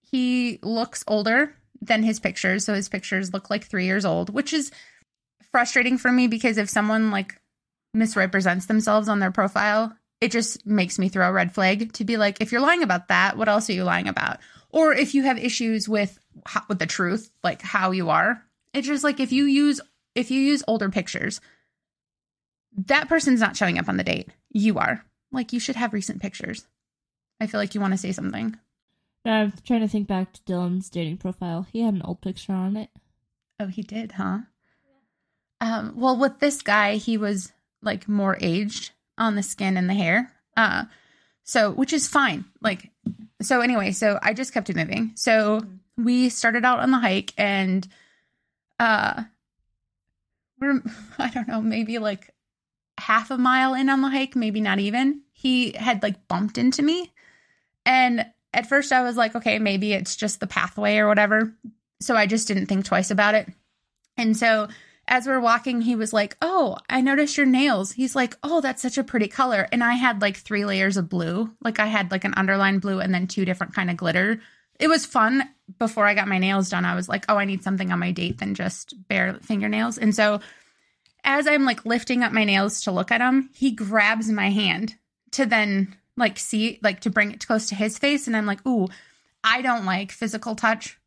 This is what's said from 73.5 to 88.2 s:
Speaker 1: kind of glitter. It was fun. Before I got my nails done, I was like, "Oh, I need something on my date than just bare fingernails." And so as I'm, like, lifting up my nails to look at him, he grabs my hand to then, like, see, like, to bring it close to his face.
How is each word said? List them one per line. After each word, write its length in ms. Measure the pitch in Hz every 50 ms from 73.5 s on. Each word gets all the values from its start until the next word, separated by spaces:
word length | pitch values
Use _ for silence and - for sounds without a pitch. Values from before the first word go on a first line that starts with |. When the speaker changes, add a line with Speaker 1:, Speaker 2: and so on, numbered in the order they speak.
| 185 180 185 - -
Speaker 1:
kind 140 | 208 185 175
of 60 | 175
glitter. 440 | 165 180 170 165 180 190 208 226 220 - - _ _ _ _ _ _
It 80 | -
was 180 | 311 330 311 311
fun. 380 | - - 254 220 220 254 269 247 277 _ _ _ - 190 _
Before 260 | 233 220 220 220 208
I 60 | 202 208
got 120 | 208 196
my 120 | 202 190 185
nails 300 | 185 190 196 196 190 185
done, 140 | 202 180 180
I 120 | 175 175
was 120 | 180 180
like, 180 | 180 - 196 - -
"Oh, 80 | 214
I 80 | 202 202
need 180 | 196 196 185 -
something 280 | 190 196 185 190 185
on 80 | 180 175
my 120 | 175 180
date 280 | 180 175 175 175 - -
than 160 | - - -
just 400 | - 185 185 - - - - - 190 185
bare 280 | _ 196 190 180 185 190 - -
fingernails." 540 | - 226 196 208 208 208 214 220 240 220 -
And 160 | 226 214 202
so 240 | 226 214 208 208 208 - - - _ _ _ _ _ _ _ _ _ _ _ _ _ -
as 220 | 277 269 294 285
I'm, 180 | 302 294 294 277
like, 200 | 254 233 - -
lifting 380 | 220 233 240 - - 254 247 247
up 80 | -
my 120 | - 220 214
nails 360 | 202 196 190 196 196 190 -
to 100 | - 208
look 200 | 185 180 185 -
at 100 | 233 226
him, 280 | 247 254 254 269 262 - _
he 180 | - 254 277
grabs 580 | 220 220 214 196 214 220 202 208 226 220 220 220
my 200 | 214 208 196 196
hand 460 | 202 208 208 185 - 180 220 220 - _ _ _ _ _ _ _
to 140 | - - 262
then, 480 | 214 233 220 214 202 196 196 196 196 - _ _ _ _
like, 240 | - 247 208 202 -
see, 400 | - - - 214 214 233 - -
like, 200 | - 208 190 -
to 80 | - 220
bring 220 | - 214 208 202
it 140 | 202 - -
close 220 | - 233 220 220
to 80 | - 202
his 220 | 196 214 214 214
face. 300 | - - 277 294 285